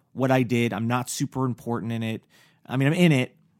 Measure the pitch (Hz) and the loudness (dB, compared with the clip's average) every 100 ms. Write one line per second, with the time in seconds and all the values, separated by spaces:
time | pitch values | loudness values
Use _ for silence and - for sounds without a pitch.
0 | _ 117 131 131 117 120 120 98 117 123 | _ -2 2 2 2 0 0 -2 -2 -2
1 | 120 - 139 131 131 113 120 117 113 113 | -4 -6 -6 -4 -4 -4 -6 -6 -6 -6
2 | 113 110 - _ _ _ - 127 135 170 | -6 -8 -12 _ _ _ -6 0 0 4
3 | 175 135 127 - _ | 4 4 0 -8 _